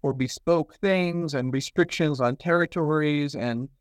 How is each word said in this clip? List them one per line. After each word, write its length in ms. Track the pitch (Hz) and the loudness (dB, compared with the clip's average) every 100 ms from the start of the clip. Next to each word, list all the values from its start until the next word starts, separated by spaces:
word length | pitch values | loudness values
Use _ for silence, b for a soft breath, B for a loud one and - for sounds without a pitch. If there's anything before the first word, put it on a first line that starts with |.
for 100 | 139 | -2
bespoke 640 | 135 127 - - 170 156 _ | 0 -2 -2 2 2 0 _
things 500 | 202 190 175 170 165 | 0 2 2 -2 -2
and 180 | 139 127 | -2 -2
restrictions 680 | 135 - - 170 - 156 135 | -2 -2 0 0 2 0 2
on 160 | 123 131 | 0 0
territories 960 | 175 170 165 180 156 156 151 147 143 147 | 0 2 2 0 0 2 2 0 -2 -4
and 340 | 120 117 135 _ | -4 -4 -6 _